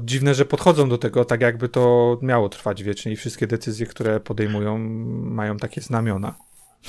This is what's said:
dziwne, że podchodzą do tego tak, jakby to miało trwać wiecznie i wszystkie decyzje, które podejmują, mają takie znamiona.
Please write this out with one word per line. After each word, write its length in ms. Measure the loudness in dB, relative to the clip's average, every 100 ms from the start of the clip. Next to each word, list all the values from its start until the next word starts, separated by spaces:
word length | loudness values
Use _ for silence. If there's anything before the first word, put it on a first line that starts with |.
dziwne, 300 | 0 2 4
że 100 | 4
podchodzą 440 | 2 2 4 6 4
do 100 | 2
tego 260 | 0 2
tak, 160 | 2 2
jakby 280 | 2 0 -2
to 500 | 2 4 6 4 2
miało 260 | 0 2 0
trwać 340 | -2 -6 -4
wiecznie 300 | -4 -6 -6
i 40 | -6
wszystkie 300 | -8 -4 -2
decyzje, 400 | -2 -4 -6 -8
które 340 | -4 -2 -2
podejmują, 580 | -2 -4 -2 -2 -2 -4
mają 800 | -4 -6 -6 -6 -4 -4 -4 -4
takie 240 | -8 -8
znamiona. 540 | -4 -2 0 -2 -6 -12 -18 -20 -20 _